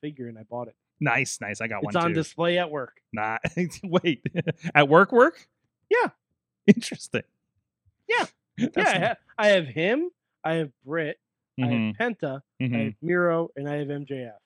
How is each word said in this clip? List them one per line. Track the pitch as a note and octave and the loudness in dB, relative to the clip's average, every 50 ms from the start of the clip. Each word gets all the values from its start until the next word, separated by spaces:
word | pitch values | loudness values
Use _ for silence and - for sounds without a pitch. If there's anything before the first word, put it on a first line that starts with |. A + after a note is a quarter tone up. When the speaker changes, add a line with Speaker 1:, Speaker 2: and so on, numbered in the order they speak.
Speaker 1:
figure | - D3+ D3+ C3 B2 A#2+ | -12 -12 -12 -12 -12 -14
and | A2+ A2 | -14 -16
I | A2 | -16
bought | - A#2+ A#2+ B2 A2 | -12 -10 -10 -10 -10
it. | - _ _ _ _ _ | -14 _ _ _ _ _
Speaker 2:
Nice, | D3+ C3+ A#2 C3+ C3 - - - | 0 0 2 0 0 -2 -4 -8
nice. | G#2+ G2+ G#2 - | -8 -8 -6 -6
I | A2+ | -6
got | A2+ A2 G2+ - | -6 -6 -6 -6
Speaker 1:
It's | G#2 G#2 | -2 0
Speaker 2:
one | F3 E3+ | 0 0
Speaker 1:
on | E3+ | 2
Speaker 2:
too. | E3 | 0
Speaker 1:
display | E3 D3+ - - - E3+ F3 F3 F3+ | -2 -4 -4 -4 -2 0 0 2 0
at | F3 D#3 | -2 -2
work. | D3+ C#3+ B2 - - _ _ _ - | -6 -8 -10 -10 -14 _ _ _ -6
Speaker 2:
Nah, | G#2+ G#2+ G#2+ A2+ A2+ - E3 - | -4 -4 -4 -4 -4 -4 -4 -4
<laughs> | E3+ F3+ D#3+ - - - | -2 -4 -4 -6 -10 -8
wait. | F#3 E3 F3+ - F3 D3+ - _ - - F3 - D#3+ | 0 0 2 2 2 -2 -2 _ -6 -6 -4 -4 -4
<laughs> | - - - E3+ - | -6 -6 -8 2 4
At | D3 D3 C3+ | 4 6 8
work, | D3+ E3+ G3 - | 8 6 6 6
work? | C4+ A#3 B3+ E4 - - - _ _ _ _ _ _ _ _ _ | 6 4 4 4 2 -2 -12 _ _ _ _ _ _ _ _ _
Speaker 1:
Yeah. | G4+ B4 A4+ - - _ _ _ _ _ _ _ _ _ _ G3 | 2 2 2 0 -2 _ _ _ _ _ _ _ _ _ _ 4
Speaker 2:
Interesting. | G3+ A#3 - - - - - - - A#2+ - - _ _ _ _ _ _ _ _ _ _ _ _ _ _ _ - | 4 4 2 -4 -10 -12 -10 -8 -6 -6 -6 -8 _ _ _ _ _ _ _ _ _ _ _ _ _ _ _ -4
Speaker 1:
Yeah. | A4+ A#4+ F4+ - - _ | -2 -2 -2 -4 -8 _
Speaker 2:
<laughs> | _ _ _ - | _ _ _ -4
That's | A#3 D#4 - | -4 -2 0
Speaker 1:
Yeah, | F4+ G#4+ G#4 | 2 2 2
I | G#3 | 2
Speaker 2:
n- | F3+ F3 | 2 0
Speaker 1:
ha-, | A#3 G#3+ - _ _ _ | 0 -2 -4 _ _ _
I | - G#3+ G#3 | 2 4 6
have | G3+ F#3 D#3+ | 6 4 4
him, | C3 G#2 D#3 E3 G3 A#3+ D4 E4+ F4+ - _ _ _ _ _ - | 0 -2 -2 0 2 2 0 0 -4 -6 _ _ _ _ _ -4
I | D#3+ E3 | -2 -2
have | E3 D#3+ C#3 - _ _ | -2 -2 -4 -8 _ _
Britt, | C3 D#3 E3 D#3 C#3+ - - _ _ _ _ _ _ _ - | -6 -6 -4 -4 -4 -6 -10 _ _ _ _ _ _ _ -2
I | B2+ | -2
have | A#2+ A#2+ | 0 0
Speaker 2:
Mm-hmm. | A#2 A2 A2 G#2 - A3+ | 0 0 -2 -2 -2 -4
Speaker 1:
Penta, | B3 G#3+ - E3 C#3+ C3 C#3 - _ _ _ C3 | -4 -2 -4 -6 -6 -6 -8 -12 _ _ _ -4
Speaker 2:
Mm-hmm. | B2 A#2+ | -2 0
Speaker 1:
I | A#2 | -2
have | A2+ A2 G2+ - D3 | -2 -4 -4 -6 -4
Miro, | E3+ F3+ F3+ F3 F3 E3 E3 E3+ - - | -2 0 2 2 2 2 0 -2 -4 -6
and | C#3 C#3 C#3+ | -10 -8 -6
I | D3 | -4
have | D3 D3 C#3 | -4 -4 -6
M | C#3+ C#3+ C#3+ | -6 -8 -8
J | C#3 C#3 C3 B2 | -8 -10 -10 -10
F. | A#2 G#2+ G2+ _ | -12 -14 -18 _